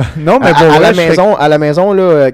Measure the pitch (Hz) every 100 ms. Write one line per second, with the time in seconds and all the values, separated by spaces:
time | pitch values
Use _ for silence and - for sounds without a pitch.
0 | 123 156 151 247 277 - 160 147 - 180
1 | 165 165 202 202 151 151 151 147 196 196
2 | 185 151 135